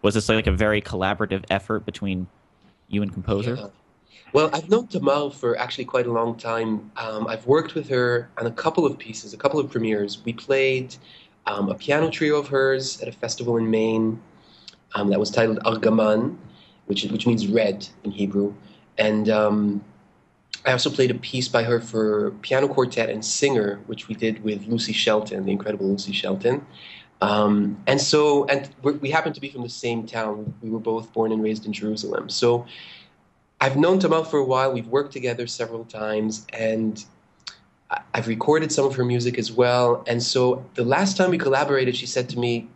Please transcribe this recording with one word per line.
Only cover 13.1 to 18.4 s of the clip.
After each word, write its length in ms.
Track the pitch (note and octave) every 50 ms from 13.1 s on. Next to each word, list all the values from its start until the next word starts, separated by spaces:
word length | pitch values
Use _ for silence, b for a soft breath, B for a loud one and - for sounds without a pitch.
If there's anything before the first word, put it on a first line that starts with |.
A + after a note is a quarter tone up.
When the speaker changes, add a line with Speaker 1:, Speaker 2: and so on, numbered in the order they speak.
Speaker 2:
festival 460 | - _ - A#2 - - A#2+ A#2+ A#2
in 120 | A#2 A2+ A2
Maine, 520 | A2 A2 A2 A2+ A2 A2+ A2 A2 A2 A2+ - B B B B B B B B B B B B _ -
um, 140 | G2+ G2+ G2+
that 100 | G2+ G2+
was 120 | G#2+ -
titled 280 | - A#2+ A2+ A2+ A2 G#2 -
Argaman, 720 | A#2 A2+ A2 - A2 A2 A2+ G#2+ G#2+ G#2+ A2 B2 D3 - - B B B B B B B B B
which, 180 | - G2+ G2+ G#2+
which 220 | G2 G#2+ G#2+ -
means 200 | A#2+ A2+ G#2+ G2+
red 400 | G2 G#2+ A#2 G#2+ G2+ G2 G2+ - - - - -
in 80 | G#2
Hebrew. 420 | G2 G#2 G2+ F#2+ G2 G2+